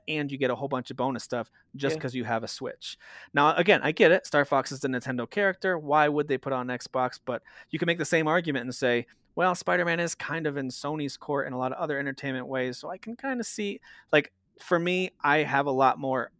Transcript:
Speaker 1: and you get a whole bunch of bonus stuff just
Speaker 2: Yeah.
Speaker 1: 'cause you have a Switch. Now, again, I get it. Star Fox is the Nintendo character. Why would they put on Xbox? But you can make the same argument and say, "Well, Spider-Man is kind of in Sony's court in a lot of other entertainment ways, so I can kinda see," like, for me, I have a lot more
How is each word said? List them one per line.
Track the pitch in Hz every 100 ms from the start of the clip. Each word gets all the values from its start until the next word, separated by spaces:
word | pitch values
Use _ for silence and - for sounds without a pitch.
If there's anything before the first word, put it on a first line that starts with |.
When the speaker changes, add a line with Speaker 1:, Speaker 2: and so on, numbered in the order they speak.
| -
Speaker 1:
and | 156 143
you | 139
get | 131
a | 120
whole | 139
bunch | 135 120
of | 131
bonus | 127 123
stuff | - 123 110 _ _ 135
just | 139 156
Speaker 2:
Yeah. |
Speaker 1:
'cause | 139
you | 127
have | 110 113
a | 113
Switch. | - 120 - - - - - -
Now, | - 147
again, | 160 175 175
I | 139
get | 160 185
it. | 180 -
Star | 147
Fox | 139 139 127
is | 135
the | 135
Nintendo | 127 135 127 117
character. | - 196 185 190 175
Why | 151 151 151
would | 147 147
they | 131
put | -
on | 131 123
Xbox? | 123 - 131 127 -
But | - 120 - - -
you | -
can | 170
make | 170
the |
same | 151 165 156
argument | 175 170 135
and | 120
say, | 123 127 120 - _ _ -
"Well, | 180
Spider-Man | 175 - 180 170 170
is | 170 -
kind | - 156 156
of | 143
in | 131
Sony's | - 143 156 143 -
court | - 143 135
in |
a | 127
lot | 127
of | 131
other | 160 139
entertainment | 143 135 143 131 127
ways, | 135 127 123
so | 151
I | 185
can | 220 240
kinda | 269 254
see," | 220 - 208 226 - - _
like, | 151 139 _ _ -
for | - 175
me, | 175 180 185 -
I | 147 151
have | 143 139 143
a |
lot | 131 131 -
more | 135 131 117 _